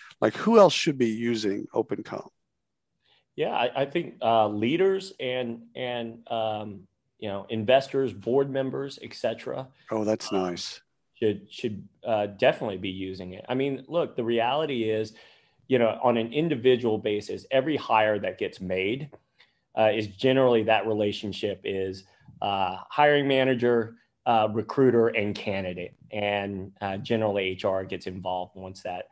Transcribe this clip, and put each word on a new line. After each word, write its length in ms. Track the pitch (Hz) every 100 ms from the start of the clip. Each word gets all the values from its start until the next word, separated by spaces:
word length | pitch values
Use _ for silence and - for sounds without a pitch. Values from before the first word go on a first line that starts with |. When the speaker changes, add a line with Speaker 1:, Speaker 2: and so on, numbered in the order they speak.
| - -
Speaker 1:
like, 160 | 110 -
who 220 | 214 226
else 140 | 180
should 240 | - 165 135
be 140 | 113
using 560 | 110 120 113 104 104 -
open 300 | - 110 107
comp? 260 | - - - _ _ _ _ _ _ _ _ _ _
Speaker 2:
Yeah, 160 | - 151
I, 320 | - 123 135
I 40 | 139
think, 280 | 175 139 -
uh, 240 | 113 113 104
leaders 680 | 104 117 170 190 190 190 -
and, 460 | 131 127 120 117 -
and, 520 | - 127 120 117 113 -
um, 560 | 117 110 107 107 98 - _ _ -
you 100 | 107
know, 180 | 98 98
investors, 640 | 113 107 135 135 139 131
board 360 | 98 113 135 139
members, 500 | 135 131 135 139 -
et 120 | 120
cetera, 540 | - 113 117 127 131 131 _ -
Speaker 1:
Oh, 140 | 110
that's 280 | 107 110 -
Speaker 2:
um, 100 | 98
Speaker 1:
nice. 380 | 90 87 - - _ _ _
Speaker 2:
should, 380 | - 110 101 -
should, 360 | - 120 98 - _ 123
uh, 200 | 110 101
definitely 520 | 98 127 160 117 92
be 120 | 95
using 420 | 92 95 95 92
it. 120 | 95 -
I 60 |
mean, 300 | 127 139 135 -
look, 260 | 170 139
the 100 | -
reality 600 | 117 117 117 147 156 123
is, 300 | 110 110 110 - - _ _ _ -
you 140 | 127
know, 180 | 113 -
on 140 | 127 117
an 160 | 113
individual 640 | 143 170 135 127 123 117 107
basis, 460 | 107 104 101 95 -
every 260 | 131 143 139
hire 440 | - 110 107 104
that 180 | 98 92
gets 220 | 101 -
made, 500 | 92 92 95 135 147 - _ _ _ _ _ -
uh, 140 | 110
is 140 | 110 104
generally 580 | 98 131 131 127 113
that 220 | 107 110 107
relationship 720 | 107 104 101 104 92 104 98
is, 400 | 101 98 95 95 - _ - -
uh, 340 | 101 98 92 95 -
hiring 380 | - 147 147 139
manager, 680 | 135 131 123 120 117 110 - _ _ 127
uh, 220 | 117 107
recruiter, 560 | 107 104 - 131 117 113
and 240 | 113 104 101
candidate. 580 | 110 98 92 90 87 _ -
And, 640 | 107 104 101 101 98 95 -
uh, 160 | 101 98
generally 480 | - 113 107 101
H 200 | 92 92
R 200 | 101 95
gets 240 | 90 92 95
involved 480 | 92 92 90 92 95
once 260 | 92 95
that, 220 | 92 90 -